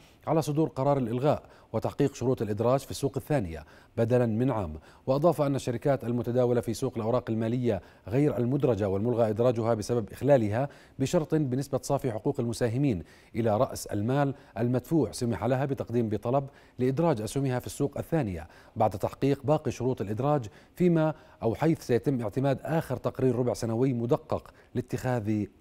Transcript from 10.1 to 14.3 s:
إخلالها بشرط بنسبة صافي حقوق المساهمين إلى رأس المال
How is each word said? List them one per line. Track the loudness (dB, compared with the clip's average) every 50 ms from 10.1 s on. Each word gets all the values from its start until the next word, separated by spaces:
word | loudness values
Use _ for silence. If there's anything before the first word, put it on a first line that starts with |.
إخلالها | -6 -2 2 4 4 4 4 2 0 -2 -2 -4 -6 -12 -20 -12 -6 -4
بشرط | -2 0 2 0 0 2 0
بنسبة | 0 0 0 -2 -4 -2 -2 -4 -4 -2
صافي | -2 -2 -2 -2 -2
حقوق | -4 -2 -2 -2 -2 -2
المساهمين | -2 -2 -2 0 0 0 0 2 2 2 0 0 -4 -10 -18 -20 -20 -8 -4
إلى | 0 2 2 2
رأس | 2 2 0 -2 -6 -8
المال | -6 -4 -2 -2 0 0 2 0 0